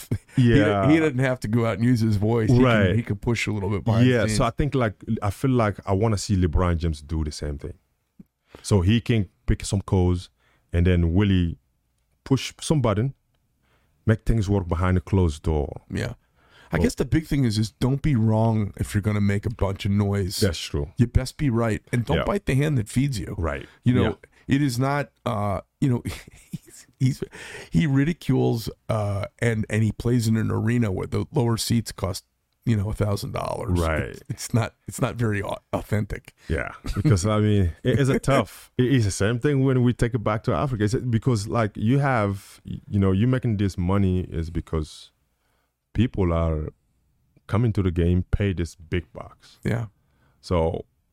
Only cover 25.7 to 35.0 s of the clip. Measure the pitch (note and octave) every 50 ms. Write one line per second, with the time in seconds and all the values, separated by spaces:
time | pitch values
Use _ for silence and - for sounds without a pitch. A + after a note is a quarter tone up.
25.7 | _ - C#3+ C3+ A#2+ A#2 - F#2+ - - - - - - - _ - - _ -
26.7 | - - - _ _ - C3+ C3 D3+ - - - - - - - - - - -
27.7 | - - E3+ C#3+ C3+ C3+ C#3+ E3+ F3 - - - C3 B2+ B2 B2+ A#2+ A2+ G#2+ -
28.7 | - _ _ - A2+ G#2+ G#2 G2+ G2 G2+ G#2 - _ - A#2 A#2 A2+ G#2+ G#2 -
29.7 | G#2+ G#2+ A2 G#2 - - - A#2 B2+ B2 A2 A2+ A2 A2 G#2+ G#2 G#2 G#2 G#2+ A2+
30.7 | A#2+ A#2+ A2+ G2+ F#2 F#2 F#2 - G#2+ G#2 - - - D#3 A#2 A#2+ A2+ G#2+ - -
31.7 | A#2 A#2 - - - - G2+ F#2 G2 - - _ _ _ _ _ _ _ - A#2+
32.7 | A2 G2+ F#2+ G#2+ - - G#2 G#2 G2+ G2+ - F#2+ F2 E2+ - G1+ G1+ - - -
33.7 | F2 F2 E2 D#2+ D#2 D2 C2+ G#1+ - - - - - - - - - A2+ A2 -
34.7 | - _ _ G#2+ - -